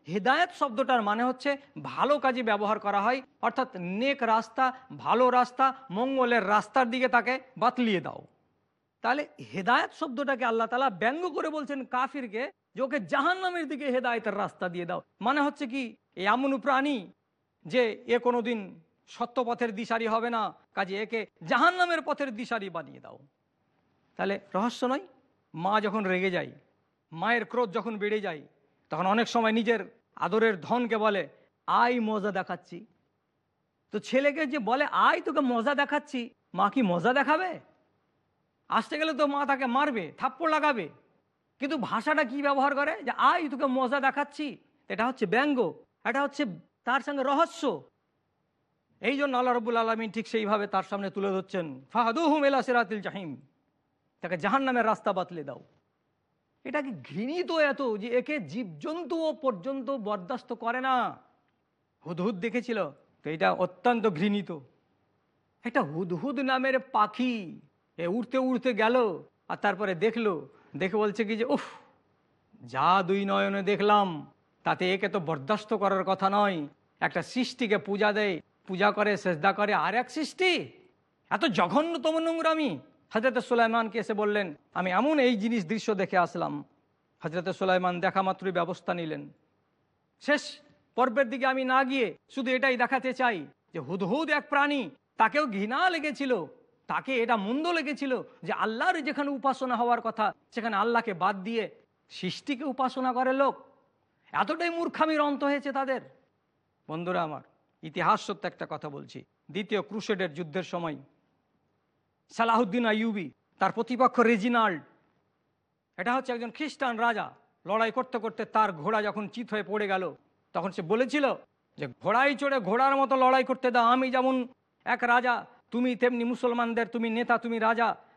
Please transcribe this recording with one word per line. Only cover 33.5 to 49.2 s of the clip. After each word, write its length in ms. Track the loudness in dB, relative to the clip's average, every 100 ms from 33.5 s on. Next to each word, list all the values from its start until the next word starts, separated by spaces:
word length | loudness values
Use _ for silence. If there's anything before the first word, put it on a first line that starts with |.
| _ _ _ _
তো 80 | -8
ছেলেকে 460 | 0 2 2 0 -2
যে 140 | -2
বলে, 260 | 0 0 2
"আয় 360 | 4 4 4
তোকে 180 | 0 0
মজা 360 | 2 2 2 2
দেখাচ্ছি", 540 | 2 0 -2 -8 -8 -12 _
মা 160 | 0 2
কি 120 | 4
মজা 320 | 2 2 2
দেখাবে? 460 | 2 4 2 0 -8 -14 _ _ _ _ _ _ _ _ _ _
আসতে 280 | -2 -2 -2
গেলে 160 | -2
তো 140 | 0 0
মা 180 | 0 0
তাকে 200 | 0 2
মারবে, 460 | 2 2 0 -6 -4
থাপ্পড় 340 | -6 -2 0
লাগাবে। 380 | 2 2 0 -4 -12 _ _ _ _ _ _
কিন্তু 180 | -4 -2
ভাষাটা 460 | -2 -2 0 2
কি 180 | 0 0
ব্যবহার 340 | 0 2 2 2
করে, 280 | -2 -2
যে 80 | -4
"আয়, 380 | 2 4 4 0
তোকে 160 | -2 0
মজা 340 | 0 0 2
দেখাচ্ছি", 580 | 0 0 -4 -6 -8 -10 _ _ _
এটা 180 | -2 -2
হচ্ছে 180 | -2 0
ব্যঙ্গ, 480 | 2 2 2 0 -2 -16 _ -2
এটা 180 | 0
হচ্ছে 220 | -2 -2 -4 -4 -16 _
তার 180 | -2 -2
সঙ্গে 220 | 0 -2
রহস্য। 640 | 0 2 2 0 -2 -2 -8 _ _ _ _ _ _ _ _ _ _ _
এই 160 | -2
জন্য 200 | 0